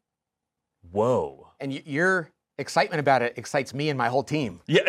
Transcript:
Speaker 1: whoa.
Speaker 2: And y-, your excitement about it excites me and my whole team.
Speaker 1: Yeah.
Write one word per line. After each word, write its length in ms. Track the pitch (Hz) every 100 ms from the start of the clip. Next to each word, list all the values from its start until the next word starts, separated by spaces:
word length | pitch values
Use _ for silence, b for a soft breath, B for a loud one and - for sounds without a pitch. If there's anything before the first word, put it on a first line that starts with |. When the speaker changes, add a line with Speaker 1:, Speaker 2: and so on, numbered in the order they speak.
| _ _ _ _ _ _ _ _ 87
Speaker 1:
whoa. 580 | 98 117 117 73 69 - -
Speaker 2:
And 120 | 139
y-, 120 | 139 160
your 460 | 143 180 185 156 _ _ -
excitement 400 | 135 160 - 160
about 240 | 143 131
it 120 | 120 -
excites 380 | 110 147 127
me 160 | 135 151
and 80 | 135
my 100 | 120
whole 120 | 131
team. 400 | - 151 120 87 -
Speaker 1:
Yeah. 200 | 160